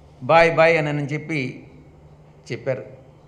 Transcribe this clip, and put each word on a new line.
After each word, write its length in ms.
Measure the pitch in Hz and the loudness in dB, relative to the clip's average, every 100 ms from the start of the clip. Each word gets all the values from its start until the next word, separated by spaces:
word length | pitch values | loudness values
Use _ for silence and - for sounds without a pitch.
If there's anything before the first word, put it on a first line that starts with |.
| - - | -20 -14
"బాయ్ 320 | 127 165 170 | 2 4 4
బాయ్" 240 | 151 165 165 | 4 4 2
అని, 100 | 151 | 0
అని 160 | 147 | -4
చెప్పి 600 | 139 151 151 156 127 - - - - - - - - - - | -6 -8 -6 -6 -6 -10 -20 -20 -20 -20 -20 -20 -20 -20 -14
చెప్పారు. 320 | 117 139 127 - - - - | -8 -6 -8 -10 -20 -20 -20